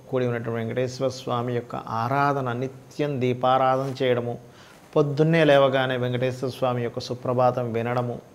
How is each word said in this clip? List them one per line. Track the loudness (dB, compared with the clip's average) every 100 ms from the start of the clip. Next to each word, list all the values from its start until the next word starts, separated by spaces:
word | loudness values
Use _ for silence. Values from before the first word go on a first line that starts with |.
| -6
కూడి | -2 0
ఉన్నటువంటి | -2 -4 -6
వెంకటేశ్వర | -4 -2 -4 -2 -4
స్వామి | -4 -4 -4 -2
యొక్క | -4 -6 -10
ఆరాధన, | -6 -4 -2 0 2 0 -2
నిత్యం | -4 -6 -10 -16 -4 -4 0
దీపారాధన | 0 2 2 4 4 2 -2 -2
చేయడము, | 0 0 -2 -8 -14 -20 -20 -20 -2 0
పొద్దున్నే | 2 2 4 6
లేవగానే | 6 8 6 4 0 0
వెంకటేశ్వర | -2 0 -2 -2 -6
స్వామి | -2 -2 0
యొక్క | -4 -6
సుప్రభాతం | -8 -6 -2 2 2 2 -2
వినడము, | -2 -2 -2 -4 -8 -14